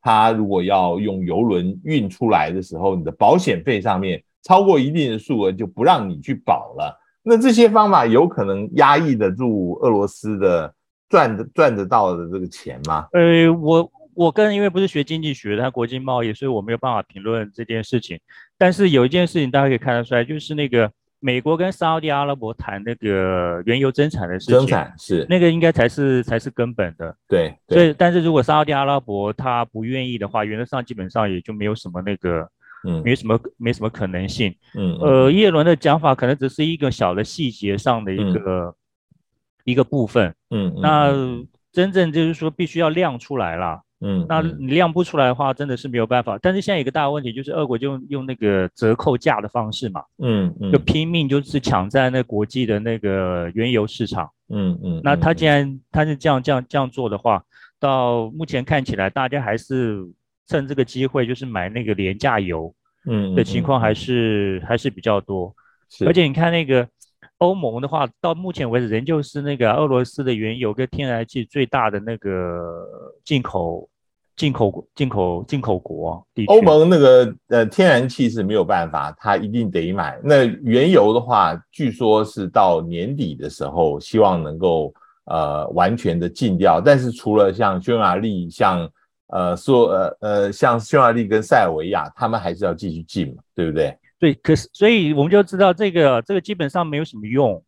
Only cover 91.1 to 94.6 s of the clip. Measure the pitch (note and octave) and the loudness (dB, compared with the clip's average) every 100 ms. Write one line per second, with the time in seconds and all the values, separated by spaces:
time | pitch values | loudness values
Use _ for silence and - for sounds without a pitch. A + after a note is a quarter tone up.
91.1 | A#2 G#2+ A2 A2 C3 F#2+ D#2 E2+ F#2+ D2 | 4 0 0 2 2 4 0 -2 -4 -4
92.1 | - A#2 G#2+ F#2 E2+ F#2+ E2 G2+ E2 E2 | -6 -4 -4 -4 -4 -4 -4 -8 -10 -8
93.1 | - D2+ B1+ _ - E2+ D#2 D2 - _ | -6 -6 -8 _ -6 -4 0 -2 -4 _
94.1 | _ E3 - - D#3 | _ 0 0 0 0